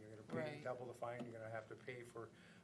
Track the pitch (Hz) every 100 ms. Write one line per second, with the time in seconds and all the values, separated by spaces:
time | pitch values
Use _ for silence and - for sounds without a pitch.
0 | 107 107 107 156 156 147 131 123 123 117
1 | 120 120 120 113 110 113 107 107 - 123
2 | 117 117 110 - - -